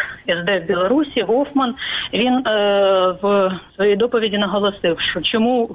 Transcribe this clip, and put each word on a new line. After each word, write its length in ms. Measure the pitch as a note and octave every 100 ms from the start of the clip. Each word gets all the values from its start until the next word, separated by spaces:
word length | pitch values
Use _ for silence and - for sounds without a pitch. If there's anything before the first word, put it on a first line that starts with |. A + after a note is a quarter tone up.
| - - -
С 140 | E3+
Д 160 | F3 G3
в 80 | E3
Білорусі 560 | F#3 F#3 C4 C#4+ -
Гофман, 520 | F#3 A#3 C#4+ C#4 C4 - - - -
він, 340 | F3+ B3 B3 -
е, 680 | G#3+ G3+ G3+ G3 F#3+ F#3 F3+
в 300 | G3+ G3+ F#3+ F#3 - -
своїй 200 | G3+ G3+
доповіді 420 | A#3 A#3+ A3 G3+
наголосив, 640 | G3+ G3+ G3+ G3+ F3 E3
що 200 | - F3+
чому, 500 | - A3+ A3+ B3+ A#3